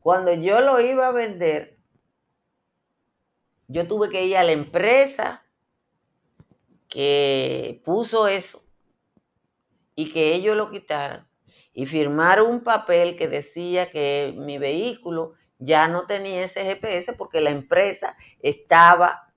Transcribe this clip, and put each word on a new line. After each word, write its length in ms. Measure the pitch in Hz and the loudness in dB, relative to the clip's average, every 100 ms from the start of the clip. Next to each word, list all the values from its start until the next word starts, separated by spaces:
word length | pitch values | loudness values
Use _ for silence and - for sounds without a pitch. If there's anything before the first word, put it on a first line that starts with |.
Cuando 320 | 160 185 185 | 2 0 2
yo 280 | 170 170 214 | 0 2 2
lo 200 | 269 254 | 4 4
iba 260 | 240 262 254 | 2 2 0
a 60 | |
vender, 640 | 247 226 185 170 151 - _ _ _ _ _ _ _ _ _ _ _ _ _ _ _ _ _ _ _ _ | 0 -4 -4 -2 -2 -6 _ _ _ _ _ _ _ _ _ _ _ _ _ _ _ _ _ _ _ _
yo 180 | 139 170 | -8 -6
tuve 220 | 214 208 | -2 -4
que 160 | 190 | -2
ir 120 | 185 190 | -2 2
a 60 | |
la 80 | 175 | 2
empresa 920 | 156 143 175 202 254 277 277 - 247 _ _ _ _ _ _ _ _ _ _ _ _ _ _ _ | 2 -2 -2 2 4 2 0 -8 -8 _ _ _ _ _ _ _ _ _ _ _ _ _ _ _
que 920 | - 139 143 139 135 131 131 123 120 | -4 0 2 2 0 -2 -6 -8 -12
puso 420 | - 190 226 226 214 | -4 -4 -2 0 0
eso 380 | 196 180 - _ _ _ _ _ _ _ _ _ _ _ _ _ | 0 -8 -20 _ _ _ _ _ _ _ _ _ _ _ _ _
y 180 | - 156 | -10 -8
que 220 | 160 156 | 0 0
ellos 220 | 170 196 214 | 2 0 0
lo 160 | 208 | -2
quitaran 560 | 208 _ 151 143 - _ _ _ _ _ | -8 _ -6 -6 -10 _ _ _ _ _
y 140 | - 135 | -10 -6
firmar 560 | 156 147 147 165 196 | -2 -2 2 4 4
un 220 | 226 240 | 4 0
papel 520 | 240 220 220 175 175 175 | 0 -2 2 2 2 -2
que 120 | 160 | -6
decía 640 | 143 143 - 175 180 180 | -6 -8 -10 -4 -2 -2
que 420 | - 143 143 139 95 | -4 -2 -2 -4 -8
mi 220 | 143 143 | -10 -6
vehículo 760 | 139 156 233 233 175 165 165 _ _ _ | -4 -4 -4 -8 -8 -6 -8 _ _ _
ya 300 | 131 156 160 | 2 4 4
no 220 | 170 180 | 0 -4
tenía 340 | 202 196 185 | -6 -6 -8
ese 220 | 185 196 | -8 -6
G 160 | 190 196 | -6 -6
P 180 | 226 180 | -6 -6
S 140 | 175 | -8
porque 280 | - - 160 | -10 -6 0
la 100 | 151 | 0
empresa 680 | 143 135 170 196 185 - - - _ | -2 0 2 2 -2 -10 -12 -20 _
estaba 920 | 143 143 - 165 170 175 175 - _ | -4 -4 2 8 8 8 4 0 _